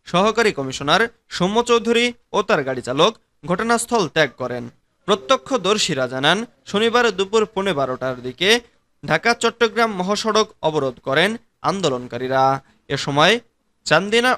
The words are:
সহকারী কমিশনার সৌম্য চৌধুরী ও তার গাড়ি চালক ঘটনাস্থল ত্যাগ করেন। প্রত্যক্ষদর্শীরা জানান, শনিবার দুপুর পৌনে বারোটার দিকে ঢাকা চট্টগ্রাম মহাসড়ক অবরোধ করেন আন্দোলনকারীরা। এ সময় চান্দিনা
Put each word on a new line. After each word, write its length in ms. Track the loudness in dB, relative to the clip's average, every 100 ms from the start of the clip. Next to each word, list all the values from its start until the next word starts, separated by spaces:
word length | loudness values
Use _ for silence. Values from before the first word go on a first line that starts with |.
| -4
সহকারী 400 | 0 2 2 0 -2
কমিশনার 440 | -6 -6 0 2 0 -6 _ -4
সৌম্য 220 | 0 0 2
চৌধুরী 360 | 2 2 0 0 -4 _
ও 40 | -4 0
তার 140 | 0
গাড়ি 180 | 0 -6 -4
চালক 240 | 2 2 0 _ _
ঘটনাস্থল 600 | -6 -4 0 0 0 -2 0
ত্যাগ 160 | 0 0 -2
করেন। 220 | -8 -8 -10 -16 _ _ -2
প্রত্যক্ষদর্শীরা 1000 | -2 0 -2 0 -2 0 0 0 -2 -2
জানান, 300 | 0 2 2 -2 _ -6
শনিবার 360 | -2 2 2 2 0
দুপুর 260 | -2 0 0
পৌনে 200 | -2 -2 -2
বারোটার 380 | -2 -4 -6 -6 -10
দিকে 240 | -2 2 2 0 _ _ _
ঢাকা 280 | -2 0 0 0
চট্টগ্রাম 480 | 0 0 0 2 0 0
মহাসড়ক 480 | -2 -2 0 0 0 _ -4
অবরোধ 300 | -2 -4 -6 -2
করেন 240 | 0 0 -2 -12 _ -4
আন্দোলনকারীরা। 760 | -2 -2 -2 -6 -8 -2 2 2 0 -6 _ -8
এ 80 | -6 -2
সময় 280 | 2 4 2 -4 _ _ _ 0
চান্দিনা 460 | 2 2 2 2